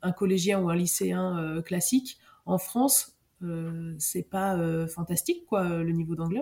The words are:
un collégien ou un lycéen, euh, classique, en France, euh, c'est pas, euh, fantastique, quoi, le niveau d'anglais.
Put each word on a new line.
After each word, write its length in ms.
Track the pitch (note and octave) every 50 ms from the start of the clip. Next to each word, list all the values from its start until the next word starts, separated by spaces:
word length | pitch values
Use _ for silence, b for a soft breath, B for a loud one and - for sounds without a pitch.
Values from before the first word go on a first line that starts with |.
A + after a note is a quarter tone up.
| -
un 80 | F#3 E3+
collégien 460 | - G3+ F#3+ F#3+ F#3+ F3 G3 G3+ G3
ou 100 | F#3 F3
un 40 | E3+
lycéen, 640 | F3 F3 E3+ - - G3 F#3 F3+ F3+ F#3 F#3 F3+ E3+
euh, 240 | D#3+ D#3+ D#3+ E3 E3
classique, 560 | - F#3 F3+ - - B3 C4+ C4 - - b b b b b b
en 100 | - F3+ F#3
France, 560 | - - - A#3+ B3+ C#4 - - - - - _ _ _ _ - F3+
euh, 520 | F3 E3+ E3 E3 E3 E3 E3 E3 E3 E3 D#3
c'est 240 | - - - F3+ E3+ -
pas, 280 | - F#3+ F#3+ G3 F#3+
euh, 300 | F3 E3+ E3 E3 E3 E3
fantastique, 580 | D#3+ E3 - E3+ - F3+ E3+ - - F4 F4 -
quoi, 360 | - A3+ G3+ F#3 F3 F3 E3+ E3
le 100 | E3 E3+
niveau 220 | E3 E3 D#3+ E3
d'anglais. 260 | D#3 E3 E3 F3+ A#3+